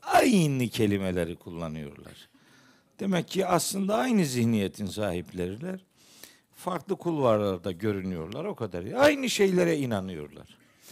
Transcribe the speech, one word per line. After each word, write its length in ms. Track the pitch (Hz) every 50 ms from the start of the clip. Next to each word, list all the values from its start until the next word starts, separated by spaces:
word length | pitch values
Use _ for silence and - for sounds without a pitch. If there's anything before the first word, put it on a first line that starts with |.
| -
aynı 680 | - - 349 - 285 233 190 165 147 139 131 123 113
kelimeleri 680 | - - 113 104 101 98 98 92 90 90 87 82 87
kullanıyorlar. 920 | - - - 87 82 85 80 78 78 76 71 71 69 78 - - - - - _ _ _ _ _ _ _ _ _ _ _ _ _ -
Demek 280 | 208 196 190 175 - -
ki 180 | - 180 190
aslında 500 | 175 185 165 - - - 196 196 190 208
aynı 280 | 233 247 254 233 208 175
zihniyetin 640 | 139 127 123 117 117 117 107 98 92 - - 107
sahipleriler. 920 | 92 - 107 107 98 85 87 80 - - 90 87 90 98 113 147 185 185 190 185 _ _ _ _ _ - - - - - _ _ _ _
Farklı 420 | - - 180 180 - - - 196
kulvarlarda 760 | - - 175 165 151 135 123 110 107 104 101 95 87 85 101 90
görünüyorlar, 720 | 82 98 110 104 98 92 95 90 85 80 85 107 135 165
o 100 | 214 196
kadar. 300 | - 120 98 - 87 87
Aynı 460 | 107 170 247 277 294 294 277 262 233
şeylere 480 | - - 202 196 185 180 180 170 165 151
inanıyorlar. 800 | 139 123 113 98 92 95 90 78 73 73 - 73 - - - _ _ _ _ _ _ -